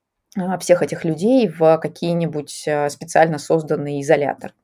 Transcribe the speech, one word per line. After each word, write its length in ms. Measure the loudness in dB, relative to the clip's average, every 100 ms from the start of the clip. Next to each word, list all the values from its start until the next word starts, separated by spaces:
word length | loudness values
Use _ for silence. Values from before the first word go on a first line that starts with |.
| _ _ _ -8
а, 200 | -4 -2
всех 220 | 2 2
этих 220 | 2 -4 -4
людей 420 | -2 2 2 2
в 280 | 2 4 4
какие-нибудь, 840 | 0 -6 -4 -2 -2 -4 -10 -10 -4
а, 200 | -2 -2
специально 480 | -6 -2 2 4 2
созданные 600 | 0 0 0 -4 -4 -4
изоляторы, 520 | 2 2 2 -4 -10 -16